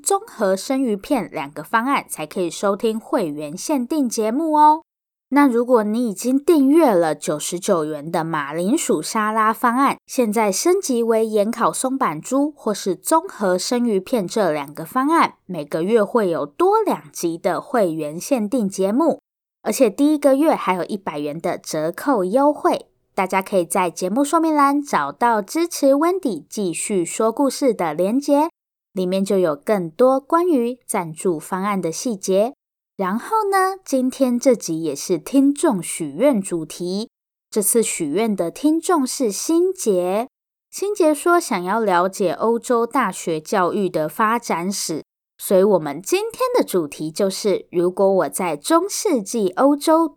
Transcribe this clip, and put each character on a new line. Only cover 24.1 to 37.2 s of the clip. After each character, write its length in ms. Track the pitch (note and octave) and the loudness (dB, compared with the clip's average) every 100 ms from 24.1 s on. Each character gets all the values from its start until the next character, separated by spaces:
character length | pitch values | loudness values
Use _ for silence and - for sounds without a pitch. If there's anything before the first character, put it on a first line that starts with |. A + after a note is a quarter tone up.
| A3 | 0
说 160 | C#4+ E4 | 2 2
明 140 | D#4+ | 2
栏 260 | D4+ C#4 C#4+ | 2 2 2
找 320 | C#4+ E3+ C#3+ | 0 -2 -2
到 300 | C#3+ A#3+ A3 | -2 0 0
支 260 | G#3 D#4+ E4+ | -2 -4 -4
持 240 | - C#4 | 2 4
Wendy 540 | C#4 E4 F#4+ C#4 E3 - | 4 2 0 -2 -6 -8
继 240 | - F#3+ | -6 -4
续 320 | D#3+ - G3 | -4 -2 -2
说 260 | E3+ - A3 | -2 0 0
故 200 | A3 C#4 | 2 0
事 240 | - C#4 | 2 0
的 180 | G3 E3+ | 0 -2
连 260 | D3+ F#3+ B3+ | 0 0 0
结， 300 | C#4+ C#4+ D#4+ - _ _ _ | 2 2 2 -4 _ _ _
里 100 | F#3+ | -6
面 180 | F3+ F#3+ | -2 0
就 140 | G3 G3 | 0 2
有 180 | F3 | 2
更 360 | C#3+ - G#3 E3 | 0 0 -2 -2
多 280 | - B3+ C4+ | 2 4 4
关 300 | C4+ E4 F4+ | 2 0 2
于 300 | C#4 A#3 B3+ - | 2 0 -4 -6
赞 260 | G#3 E3 | -6 -6
助 260 | D#3+ G3 D#3 | -4 -2 -2
方 240 | - F#3 | -4 -4
案 160 | G3+ G3 | -2 -2
的 140 | E3 | -4
细 240 | D#3+ C4 G3 | -4 -6 -4
节。 380 | - F#3+ A3+ - _ _ _ - | 0 0 0 -4 _ _ _ -6
然 220 | F#3 A3 | -4 -4
后 320 | - A4 G4+ | -2 0 2
呢， 260 | G4 F#4+ F#4+ | 2 0 -2
今 260 | - C4+ B3+ | -2 0 0
天 280 | - C4 A#3+ | 0 0 2
这 160 | C4+ | 2
集 280 | A#3+ - D#3+ | 2 0 -4
也 140 | D#3+ C#3 | -4 -6
是 220 | - E3+ | -2 -4
听 340 | - C#4 C4+ | 0 2 4
众 300 | C#4+ E4+ G3 | 2 0 0
许 240 | - - D#3 C#3+ | -4 -8 -8 0
愿 240 | C#4 A3+ | 2 2
主 240 | F#3+ E3+ | -2 -6
题。 460 | D#3 - F3 F#3+ A#3 _ | -6 -8 -6 -6 -8 _